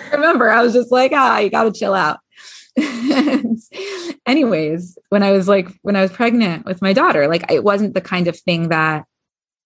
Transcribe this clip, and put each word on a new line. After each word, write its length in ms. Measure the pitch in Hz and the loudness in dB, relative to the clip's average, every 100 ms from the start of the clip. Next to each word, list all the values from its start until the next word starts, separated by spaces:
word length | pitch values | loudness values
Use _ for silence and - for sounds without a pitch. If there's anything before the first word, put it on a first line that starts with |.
| - | -6
remember 360 | 294 311 302 226 | -2 0 2 2
I 140 | 226 | 4
was 120 | 240 | 4
just 180 | 240 240 | 2 2
like, 180 | 247 262 | 2 2
"Ah, 260 | 294 254 220 | 2 2 2
you 120 | 202 | 0
gotta 220 | 226 226 | 0 0
chill 220 | - 202 | -2 -2
out." 260 | 190 151 - _ _ - - - - | 0 0 -4 _ _ -20 -20 -8 -4
<laughs> 1500 | 294 233 254 269 294 262 226 226 - - 392 381 349 - - | -4 -4 -2 0 0 0 -2 -6 -8 -14 -10 -10 -12 -10 -2
Anyways, 720 | 285 247 165 151 165 180 - - | 0 2 0 -2 -6 -8 -16 -4
when 120 | 202 | 0
I 100 | 196 | 2
was, 160 | 196 185 | 2 4
like, 200 | 196 185 - | 0 0 -8
when 140 | - 202 | -4 0
I 60 | |
was 100 | 190 | 0
pregnant 520 | 190 240 233 208 160 | 0 0 2 0 -2
with 180 | - 180 | -8 -4
my 100 | 196 | 0
daughter, 360 | 196 349 156 143 | 2 2 2 2
like, 220 | 170 - | 0 0
it 140 | 151 | 0
wasn't 300 | 151 202 208 | 2 0 0
the 60 | 190 | -4
kind 260 | 180 180 175 | -4 -2 -2
of 100 | 160 | -4
thing 300 | - 170 165 | -4 -2 0
that, 360 | 165 156 156 - _ _ _ _ _ | 0 0 -2 -8 _ _ _ _ _